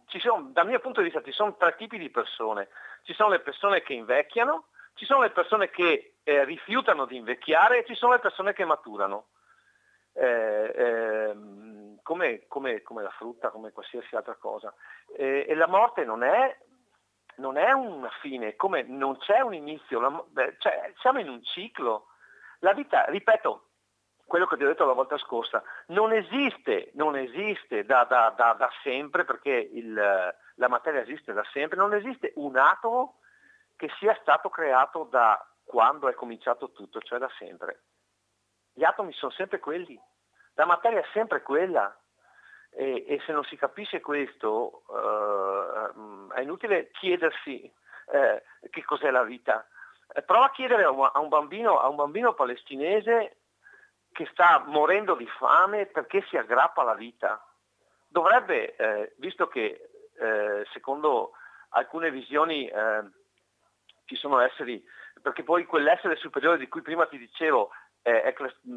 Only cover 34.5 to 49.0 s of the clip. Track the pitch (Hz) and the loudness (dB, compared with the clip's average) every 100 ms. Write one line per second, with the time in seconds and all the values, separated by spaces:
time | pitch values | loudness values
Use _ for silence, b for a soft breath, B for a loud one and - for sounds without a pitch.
34.5 | - 160 127 135 - 120 127 113 101 - | -4 2 4 4 0 -2 4 4 4 0
35.5 | _ - 120 113 151 139 - 123 113 - | _ -4 4 4 4 -2 -2 -6 -6 -4
36.5 | 120 135 - 98 113 - 120 131 - 87 | -4 -6 -14 -18 -16 -10 -8 -8 -10 -18
37.5 | 90 - - _ _ _ _ _ _ _ | -14 -14 -14 _ _ _ _ _ _ _
38.5 | _ _ - 156 196 190 139 135 - 190 | _ _ -2 0 0 -6 -8 -10 -8 -8
39.5 | 190 - 240 170 123 _ _ _ _ b | -8 -6 -8 -10 -18 _ _ _ _ b
40.5 | b 160 170 233 220 151 208 220 143 - | b 2 4 2 0 0 -2 -2 -2 -2
41.5 | 143 190 156 101 - _ _ b b b | 0 0 0 -2 -4 _ _ b b b
42.5 | b b - 135 127 135 143 - 151 143 | b b -8 -4 -4 -4 -6 -4 -4 -4
43.5 | 143 139 - 208 175 - 147 135 - 110 | -4 -6 -6 -10 -10 -6 -4 -4 -6 -4
44.5 | 107 120 - - 110 110 107 104 101 98 | -2 -4 -10 -12 -6 -4 -2 -2 -2 -2
45.5 | 98 95 104 110 - 107 101 98 - 135 | -4 -4 -6 -8 -10 -18 -18 -10 -8 -6
46.5 | 180 226 190 - - 190 175 165 - - | -6 -2 -2 -2 -6 -2 0 0 -4 -10
47.5 | 131 - _ B B B 143 131 107 - | -14 -16 _ B B B 2 2 2 -4
48.5 | b - - - 147 | b -16 -12 -6 -2